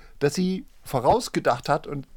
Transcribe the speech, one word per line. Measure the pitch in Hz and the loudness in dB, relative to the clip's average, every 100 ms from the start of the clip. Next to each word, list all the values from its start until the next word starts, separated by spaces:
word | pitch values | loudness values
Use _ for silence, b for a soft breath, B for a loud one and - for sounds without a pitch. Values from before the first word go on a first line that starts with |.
| b b | b b
dass | 143 185 | -2 0
sie | 185 185 - - | -2 -2 -8 -18
vorausgedacht | - 131 139 220 - - 139 117 - | -4 0 4 4 2 -2 0 0 0
hat | 156 - | -2 -2
und | 143 - | -10 -12